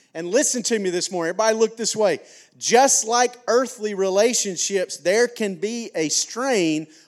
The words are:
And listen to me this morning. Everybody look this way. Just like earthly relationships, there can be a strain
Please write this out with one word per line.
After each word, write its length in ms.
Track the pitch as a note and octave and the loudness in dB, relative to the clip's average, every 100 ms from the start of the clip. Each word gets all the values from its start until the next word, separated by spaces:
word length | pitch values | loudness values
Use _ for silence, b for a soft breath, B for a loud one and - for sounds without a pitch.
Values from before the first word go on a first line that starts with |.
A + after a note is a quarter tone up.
| b | b
And 140 | D#3+ F3 | -10 0
listen 340 | A3+ D4+ B3 | 0 2 -2
to 160 | F#3+ A3+ | -2 -2
me 120 | F#3+ | -2
this 200 | F3 - | -2 -4
morning. 200 | F3+ E3 | -4 -4
Everybody 260 | F#3 A3 A3 | 0 0 2
look 200 | A3 A3+ | 0 0
this 200 | G#3+ G#3+ | -6 0
way. 240 | G#3 - B B B B2+ | 0 0 B B B _
Just 480 | - A#3 C4+ - | 2 4 6 2
like 300 | A3 A#3+ B3 - - | 0 0 0 -2 0
earthly 460 | A#3 B3+ - G#3+ | 0 0 -6 -6
relationships, 1040 | G3 F#3+ F#3+ A3 G3+ G3+ F3 - G3 F3+ - | -2 0 2 2 2 -4 -4 -2 -2 -4 -4
there 280 | D#3 G#3+ A#3+ | 0 2 2
can 300 | A#3+ G#3+ F3 | 0 -6 -4
be 340 | G3+ A#3 A3+ E3+ | -6 -6 -6 -4
a 120 | D#3 | -2
strain 800 | - - A3+ C4+ A3+ E3 D#3 D#3 B | -2 -4 -4 0 2 2 0 -6 B